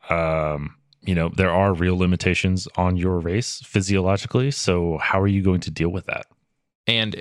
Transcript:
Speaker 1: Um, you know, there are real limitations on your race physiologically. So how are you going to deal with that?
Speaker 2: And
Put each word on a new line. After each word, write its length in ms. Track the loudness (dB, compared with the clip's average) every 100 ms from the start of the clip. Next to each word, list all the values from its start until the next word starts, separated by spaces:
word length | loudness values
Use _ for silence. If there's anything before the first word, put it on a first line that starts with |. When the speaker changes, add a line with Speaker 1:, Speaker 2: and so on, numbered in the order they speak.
| -4
Speaker 1:
Um, 640 | -2 0 0 -2 -4 -8 -14 _ _
you 140 | -2
know, 140 | 0 0 0
there 160 | 2
are 200 | 4 2
real 240 | 2 2 2
limitations 720 | 2 2 2 2 0 -2 -4 -2
on 200 | 0 0
your 240 | 0 0
race 420 | -2 -2 -4 -10
physiologically. 840 | -4 -2 0 0 2 0 -2 -2 -2
So 480 | -2 0 0 0 -2
how 220 | 0 2
are 80 | 2
you 140 | 2
going 180 | 2 0
to 100 | -2
deal 200 | -4 -2
with 160 | -4 -8
that? 200 | -10 -12 _ _ _ _ _ -2
Speaker 2:
And 260 | 0 -2 -6